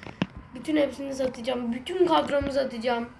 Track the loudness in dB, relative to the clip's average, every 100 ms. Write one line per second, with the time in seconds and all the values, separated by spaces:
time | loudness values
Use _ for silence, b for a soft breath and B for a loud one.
0 | B B B -8 -16 -10 0 2 2 0
1 | -8 -2 -4 -2 -4 -2 -2 -4 -2 2
2 | 6 6 4 0 2 0 -2 -2 0 0
3 | -2